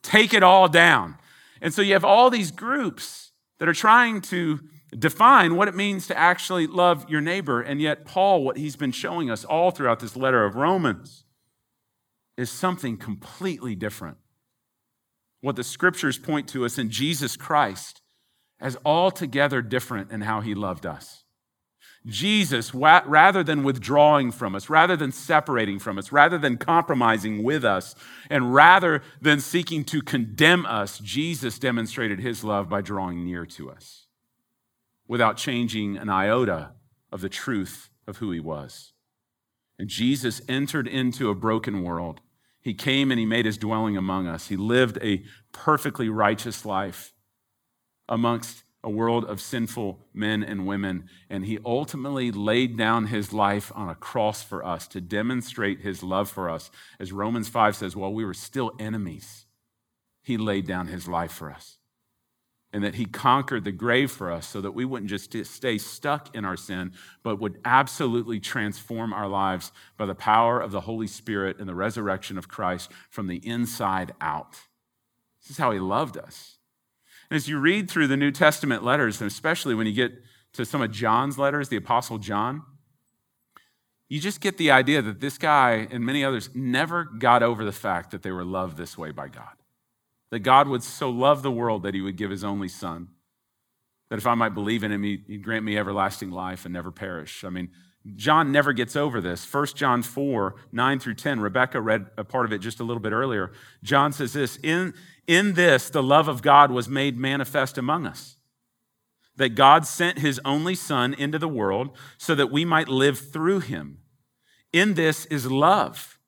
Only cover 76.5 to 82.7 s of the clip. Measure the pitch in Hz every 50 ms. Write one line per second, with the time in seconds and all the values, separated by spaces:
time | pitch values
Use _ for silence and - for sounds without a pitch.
76.5 | _ _ _ _ _ _ _ _ _ _ _ _ _ - _ _ 151 156 131 143
77.5 | 151 143 135 160 190 208 202 180 - 170 156 135 135 135 143 143 139 - 175 151
78.5 | 147 - - 143 123 104 98 120 131 147 139 113 104 - 113 104 - - - -
79.5 | 170 170 - 139 120 110 110 110 104 120 123 117 117 - _ - _ _ _ _
80.5 | _ - 120 - - 147 123 110 107 101 127 110 110 120 131 143 135 127 139 139
81.5 | 139 147 139 127 120 104 - - 120 120 123 - 117 110 101 95 104 101 107 123
82.5 | 135 151 151 -